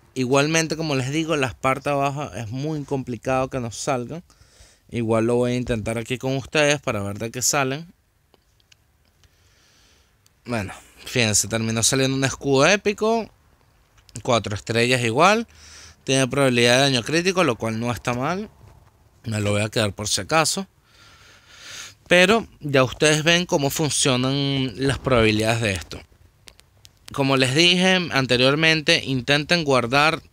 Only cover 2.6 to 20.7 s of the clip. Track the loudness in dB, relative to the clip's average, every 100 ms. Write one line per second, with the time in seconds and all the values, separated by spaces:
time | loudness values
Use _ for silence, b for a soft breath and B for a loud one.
2.6 | -6 -6 -4 -6 -6 -8 -2 -2 -2 -4
3.6 | -8 -6 -4 -4 -4 -12 -16 b b b
4.6 | b b b -4 0 2 2 2 2 0
5.6 | -2 -4 -4 -6 -6 -6 -4 -4 -2 0
6.6 | 2 2 -2 -4 -6 -6 -8 -4 -2 0
7.6 | -2 -4 -12 _ _ _ _ _ _ _
8.6 | _ _ _ _ _ _ _ b b b
9.6 | b b b b b b _ _ -8 -6
10.6 | -6 -10 B B -6 0 2 2 0 -2
11.6 | -2 -2 0 0 0 0 -2 -4 0 2
12.6 | 4 2 0 -2 0 -2 -4 _ _ _
13.6 | _ _ _ _ _ -8 0 0 0 -6
14.6 | -4 0 2 2 0 4 4 4 0 B
15.6 | B B B B 0 2 2 2 2 4
16.6 | 4 4 4 2 0 -2 0 0 0 0
17.6 | -4 -4 -4 -4 -4 -4 -4 -6 -8 -16
18.6 | -20 -20 _ _ _ _ -6 -2 0 0
19.6 | 0 0 -2 -2 -4 -4 0 2 2 -2
20.6 | -6